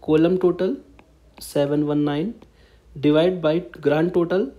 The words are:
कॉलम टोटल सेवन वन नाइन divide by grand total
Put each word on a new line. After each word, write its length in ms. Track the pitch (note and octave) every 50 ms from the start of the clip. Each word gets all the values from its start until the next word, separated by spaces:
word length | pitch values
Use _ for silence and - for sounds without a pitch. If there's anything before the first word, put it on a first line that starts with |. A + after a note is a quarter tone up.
| -
कॉलम 340 | - D#3 D#3 D#3+ E3+ F#3
टोटल 400 | F3+ - F3+ E3+ F3 F#3 G3 C4+ - - - - _ - _ _ _ _ _ _ -
सेवन 440 | - - - D3 C#3+ C#3+ D3 D3 D3+
वन 160 | D3 D3 D3
नाइन 340 | D3 D3 C#3+ D3 E3 G#3+ A#3+ - - _ _ _ - _ _ _ _ _ -
divide 440 | D3+ C3 D3 D3 D3+ D#3+ F3+ F#3 F3+
by 140 | D#3+ D#3 D#3 E3+ F3+ - - -
grand 320 | - C#3+ C#3+ D3+ D#3+ F3 F3
total 340 | F3 E3+ E3 F3 F#3+ A3 C4+ -